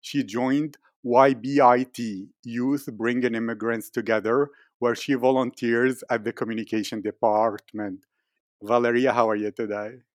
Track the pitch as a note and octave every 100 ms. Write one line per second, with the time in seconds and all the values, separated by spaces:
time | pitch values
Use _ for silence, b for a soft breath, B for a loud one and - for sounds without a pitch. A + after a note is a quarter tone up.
0 | - C#3+ A2+ A2+ B2+ C3+ D3+ - _ _
1 | B2 A#2+ C3+ B2+ A#2+ C#3+ B2+ B2 B2+ -
2 | A#2 G2 G2+ _ A#2+ A#2 B2+ C#3+ C#3 G#2+
3 | A2+ B2 B2 A2+ A2+ A2 A2+ A2+ - -
4 | A2 A2 G#2 B2 C#3+ b b _ A#2+ A#2
5 | - C3 B2+ C3 B2 - A#2+ A#2 B2+ B2+
6 | - A#2 G#2+ - A2+ A2 G#2+ A2 G2+ A2
7 | G#2 - A2+ G#2+ A2+ G#2 _ G#2+ G#2 F#2+
8 | _ _ _ _ _ _ G#2 A#2+ A#2+ A#2+
9 | B2+ A#2 A2+ G#2+ G#2 G2+ A2 G#2 G#2 B2
10 | _